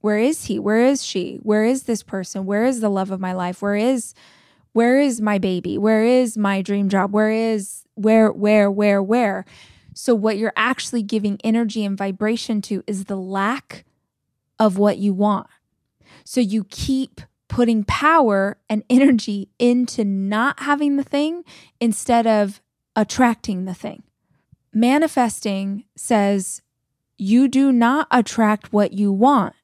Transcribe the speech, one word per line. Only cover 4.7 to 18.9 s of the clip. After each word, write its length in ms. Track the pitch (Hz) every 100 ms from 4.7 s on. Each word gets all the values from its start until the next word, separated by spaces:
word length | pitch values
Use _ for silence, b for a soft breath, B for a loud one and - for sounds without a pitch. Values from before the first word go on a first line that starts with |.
where 260 | 226 233 262
is 220 | 285 233
my 160 | 214 202
baby? 400 | 190 180 180 196
Where 260 | 214 220
is 360 | 226 254 247 220
my 240 | 202 196
dream 260 | 190 202 196
job? 240 | 196 196
Where 180 | 208 214
is, 540 | 220 226 220 190 - _ -
where, 360 | 208 226 220
where, 380 | - 208 214 202
where, 320 | 196 208 202
where? 420 | 196 233 220 190 - b b b b
So 220 | - -
what 240 | 233 214 208
you're 160 | 220 -
actually 460 | 226 262 - 240
giving 360 | 202 220 208 202
energy 400 | 226 226 233 220
and 140 | 202 196
vibration 640 | 196 190 214 233 - 214
to 200 | - 196 -
is 180 | 196
the 120 | 196 196
lack 680 | 185 196 196 269 _ - _ _ _ _ _ _ _ _
of 200 | 220 185
what 180 | 208 -
you 160 | 202
want. 360 | 185 208 202 - _ _ _ _ _ b b
So 160 | - 254
you 240 | 214 220 196
keep 500 | - - 262 269 - - _ _
putting 360 | - 240 220
power 720 | 202 - 294 330 247 196 196 - _
and 120 | 214
energy 640 | -